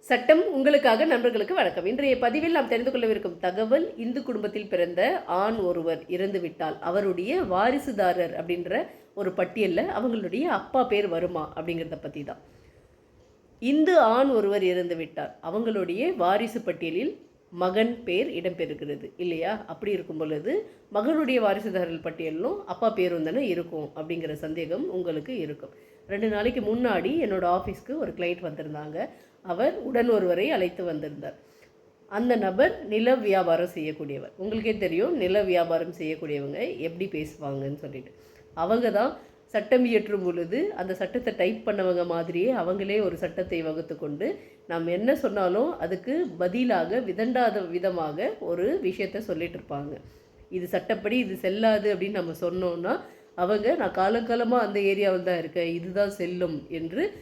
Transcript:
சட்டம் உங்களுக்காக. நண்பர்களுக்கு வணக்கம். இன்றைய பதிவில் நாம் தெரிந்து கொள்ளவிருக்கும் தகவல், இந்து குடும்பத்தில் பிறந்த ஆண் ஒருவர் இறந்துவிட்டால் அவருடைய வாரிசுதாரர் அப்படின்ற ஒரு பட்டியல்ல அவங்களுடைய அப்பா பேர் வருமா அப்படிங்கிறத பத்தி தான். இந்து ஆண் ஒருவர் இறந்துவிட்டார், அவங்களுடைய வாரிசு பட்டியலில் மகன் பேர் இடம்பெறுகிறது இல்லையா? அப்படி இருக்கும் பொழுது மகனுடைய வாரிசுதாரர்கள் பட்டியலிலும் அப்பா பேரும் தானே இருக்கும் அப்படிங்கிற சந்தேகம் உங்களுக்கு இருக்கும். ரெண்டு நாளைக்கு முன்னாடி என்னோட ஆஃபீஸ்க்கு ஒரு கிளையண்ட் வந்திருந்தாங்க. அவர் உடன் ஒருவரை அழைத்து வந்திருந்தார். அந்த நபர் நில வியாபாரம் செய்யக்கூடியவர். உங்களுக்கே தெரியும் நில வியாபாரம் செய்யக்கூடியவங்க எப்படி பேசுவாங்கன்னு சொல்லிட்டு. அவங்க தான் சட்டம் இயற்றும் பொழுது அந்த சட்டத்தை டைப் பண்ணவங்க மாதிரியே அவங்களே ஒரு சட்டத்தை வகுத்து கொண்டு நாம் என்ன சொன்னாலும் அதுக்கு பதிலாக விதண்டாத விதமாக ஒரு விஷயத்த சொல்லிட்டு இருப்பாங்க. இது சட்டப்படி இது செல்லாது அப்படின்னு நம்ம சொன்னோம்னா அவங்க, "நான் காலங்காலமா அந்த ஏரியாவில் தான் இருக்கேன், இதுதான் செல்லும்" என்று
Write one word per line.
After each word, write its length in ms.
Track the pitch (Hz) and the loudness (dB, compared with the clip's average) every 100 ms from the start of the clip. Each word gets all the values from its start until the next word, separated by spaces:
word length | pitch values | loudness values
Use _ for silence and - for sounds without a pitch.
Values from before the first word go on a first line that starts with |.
| - | 2
சட்டம் 400 | 247 240 311 392 | 0 6 6 6
உங்களுக்காக. 520 | 285 269 294 277 220 320 | 2 4 6 6 4 4
நண்பர்களுக்கு 480 | 247 240 220 202 | 4 2 0 0
வணக்கம். 320 | 370 208 180 175 | 2 2 2 -2
இன்றைய 320 | 254 285 254 | 0 2 2
பதிவில் 340 | 247 247 320 | 2 2 2
நாம் 160 | 330 240 | 2 2
தெரிந்து 240 | 233 247 | 0 0
கொள்ளவிருக்கும் 460 | 247 226 214 196 170 | 0 0 0 -2 -4
தகவல், 580 | 185 185 220 269 330 - | -4 0 2 2 2 -4
இந்து 260 | 233 247 | -4 -4
குடும்பத்தில் 440 | - 220 208 - 202 | -4 -4 -4 -6 -4
பிறந்த 560 | 180 175 175 220 359 - | 0 0 2 2 2 -2
ஆண் 300 | 175 202 226 | 0 0 0
ஒருவர் 480 | 180 175 165 165 - | 0 0 0 -2 -4
இறந்துவிட்டால் 720 | 180 196 196 170 - 156 - | -2 -2 -2 -4 -4 -6 -4
அவருடைய 640 | 170 180 196 175 185 339 | -2 0 0 -2 0 0
வாரிசுதாரர் 920 | 269 180 220 269 277 208 190 175 170 - | 0 2 2 2 -2 0 2 2 0 -2
அப்படின்ற 440 | 165 175 170 208 339 - - | -4 -4 -2 -2 -4 -10 -16
ஒரு 180 | - 190 | -4 -4
பட்டியல்ல 520 | 180 180 - 196 170 190 196 | 0 -2 0 0 2 0 0
அவங்களுடைய 440 | 247 226 185 190 | 0 0 -2 -2
அப்பா 420 | 349 214 - 262 | 0 0 0 0
பேர் 240 | 247 208 202 | 2 2 2
வருமா 460 | 165 175 175 151 - | 0 -2 -2 -6 -6
அப்படிங்கிறத 460 | 165 165 160 156 | -4 -4 -4 -8
பத்தி 220 | 151 151 | -10 -10
தான். 140 | 143 - - - - - _ _ _ _ _ _ _ _ | -10 -12 -16 -20 -20 -20 _ _ _ _ _ _ _ _
இந்து 400 | 233 285 311 349 | 2 4 6 8
ஆண் 300 | 233 233 277 | 8 6 6
ஒருவர் 320 | 240 202 202 | 4 4 4
இறந்துவிட்டார், 720 | 185 180 175 165 156 - 147 - | 4 2 0 -2 -6 -8 -8 -8
அவங்களுடைய 720 | 160 190 226 214 180 180 302 349 | -6 -4 -2 -2 -2 -2 -2 2
வாரிசு 460 | 175 202 226 226 | 2 2 0 -4
பட்டியலில் 580 | - 160 165 165 269 - - _ _ | -4 -4 -2 -2 -4 -6 -16 _ _
மகன் 540 | 175 180 190 226 240 | -2 0 2 0 0
பேர் 260 | - 180 294 | -2 0 0
இடம்பெறுகிறது 840 | - 180 170 160 151 147 139 143 - | -2 -4 -4 -6 -6 -6 -8 -8 -6
இல்லையா? 460 | 180 165 170 214 - | -4 -2 -2 -4 -8
அப்படி 240 | 165 208 | -8 -4
இருக்கும் 260 | 196 170 160 | -4 -4 -6
பொழுது 520 | 156 151 175 359 440 - _ | -4 -4 -2 -2 -4 -16 _
மகனுடைய 480 | 202 226 320 294 254 | -2 2 2 2 4
வாரிசுதாரர்கள் 600 | 214 196 220 185 170 165 | 4 2 0 -2 -2 -4
பட்டியலிலும் 640 | 165 160 160 156 214 403 - | -6 -6 -6 -2 -2 -4 -6
அப்பா 240 | 185 226 | 0 0
பேரும் 340 | 220 180 170 | 2 0 2
தானே 240 | 156 - 233 | 0 0 0
இருக்கும் 440 | 175 170 160 147 - | -2 -2 -6 -8 -8
அப்படிங்கிற 380 | 156 170 160 | -6 -6 -6
சந்தேகம் 560 | 151 160 160 156 180 349 | -6 -6 -6 -4 -4 -2
உங்களுக்கு 480 | 185 175 156 151 254 | -4 -2 -4 -4 -6
இருக்கும். 320 | 151 147 - - - - - | -6 -8 -14 -20 -20 -20 -8
ரெண்டு 220 | 202 220 | -2 0
நாளைக்கு 320 | 208 214 254 | 2 0 0
முன்னாடி 500 | 208 226 247 190 180 - 247 | 0 2 2 2 2 0 0
என்னோட 180 | 190 | 2
ஆஃபீஸ்க்கு 540 | 180 180 196 190 - 294 | 2 2 0 -10 -8 -6
ஒரு 140 | - | -6
கிளையண்ட் 300 | 165 175 175 | -4 -4 -4
வந்திருந்தாங்க. 680 | 175 151 156 151 151 151 226 - - _ | -6 -8 -10 -8 -8 -8 -8 -10 -20 _
அவர் 360 | 185 175 262 - | -8 0 0 0
உடன் 320 | - 240 240 | -2 0 4
ஒருவரை 420 | 220 185 175 226 | 4 4 2 2
அழைத்து 320 | 277 180 180 | 2 0 -2
வந்திருந்தார். 520 | 175 156 143 147 143 - - _ - _ _ _ - | -6 -4 -6 -10 -12 -14 -20 _ -20 _ _ _ -8
அந்த 280 | 202 247 233 | -2 2 4
நபர் 520 | 196 185 285 440 220 | 2 4 4 4 -2
நில 280 | 214 233 254 | 0 4 4
வியாபாரம் 540 | 208 190 175 165 180 | 4 4 4 2 2
செய்யக்கூடியவர். 580 | 175 151 147 147 139 - - | -4 -6 -6 -8 -8 -10 -8
உங்களுக்கே 400 | 196 220 214 214 | -4 -2 -2 0
தெரியும் 400 | 185 165 247 339 | 0 2 0 2
நில 260 | 180 190 | 2 2
வியாபாரம் 500 | 196 175 165 165 165 165 | 4 4 4 0 -2 -6
செய்யக்கூடியவங்க 800 | 156 156 156 147 139 143 247 - | -6 -6 -4 -4 -4 -4 -6 -4
எப்படி 280 | 160 170 190 | -6 -4 -6
பேசுவாங்கன்னு 680 | 165 151 - 147 139 135 143 | -4 -8 -8 -6 -4 -4 -6
சொல்லிட்டு. 360 | 139 135 127 - - - - | -10 -12 -16 -20 -20 -20 -18
அவங்க 380 | - 170 226 240 | -4 0 2 2
தான் 260 | 202 247 - - - _ | 2 0 -2 -16 -20 _
சட்டம் 400 | 220 208 254 247 | -4 4 4 6
இயற்றும் 380 | 220 208 202 | 4 2 -2
பொழுது 500 | 180 175 170 220 392 | 0 -2 -2 0 -2
அந்த 200 | - 185 | -2 -6
சட்டத்தை 420 | 185 190 175 226 208 | -4 -2 -2 -4 2
டைப் 340 | 180 220 - | 0 2 -2
பண்ணவங்க 360 | 208 185 175 175 | 0 2 2 0
மாதிரியே 480 | 170 165 170 202 | 0 -2 0 2
அவங்களே 500 | 254 170 190 196 208 | 2 0 -2 0 0
ஒரு 140 | 196 165 | 0 -2
சட்டத்தை 440 | 180 170 180 170 | -6 -4 -4 -2
வகுத்து 360 | 160 156 160 151 | -2 -4 -6 -8
கொண்டு 420 | 151 147 220 403 - - - | -6 -4 -4 -4 -10 -20 -6
நாம் 200 | 165 165 | -4 0
என்ன 280 | 175 226 277 | 0 2 2
சொன்னாலும் 640 | 269 202 185 185 285 339 | 2 2 2 2 0 0
அதுக்கு 460 | 180 185 247 302 339 151 | -4 -4 -2 -2 -2 0
பதிலாக 600 | 180 208 247 196 165 226 | 0 2 2 2 2 -2
விதண்டாத 720 | 226 185 226 254 240 208 185 | -2 -2 0 2 2 2 -2
விதமாக 640 | 175 190 180 156 147 247 440 | -2 -2 -2 -4 -2 -4 -4
ஒரு 400 | 175 170 196 359 | -4 0 0 0
விஷயத்த 340 | 214 185 190 202 | -2 -2 -4 -6
சொல்லிட்டு 400 | 220 165 165 160 | -6 -4 -4 -8
இருப்பாங்க. 400 | - 143 147 151 - - - - - | -10 -8 -8 -12 -16 -20 -20 -20 -10
இது 180 | 185 180 | -8 -2
சட்டப்படி 500 | - - 220 202 247 | -2 0 -2 0 0
இது 180 | 208 190 | 0 -2
செல்லாது 600 | 185 202 220 214 208 196 | -2 2 4 4 4 0
அப்படின்னு 280 | 196 208 | 0 -2
நம்ம 80 | 170 160 | -4 -2
சொன்னோம்னா 580 | 175 180 185 170 175 320 - - - - | -2 0 -2 -2 -2 -2 -4 -20 -20 -2
அவங்க, 400 | 180 214 214 339 | 2 2 2 2
"நான் 160 | 202 | 0
காலங்காலமா 640 | 185 190 226 226 240 233 247 | 2 2 2 0 0 4 4
அந்த 220 | 208 202 | 2 2
ஏரியாவில் 440 | 196 196 196 185 | 2 4 4 2
தான் 140 | 180 175 | 2 -2
இருக்கேன், 360 | 160 180 170 | -2 -2 -2
இதுதான் 360 | 170 175 185 202 | -2 -4 0 0
செல்லும்" 580 | 202 175 180 175 151 - | 0 -4 -2 -2 -2 -6
என்று 440 | 165 165 185 381 - | -6 -4 -2 -2 -4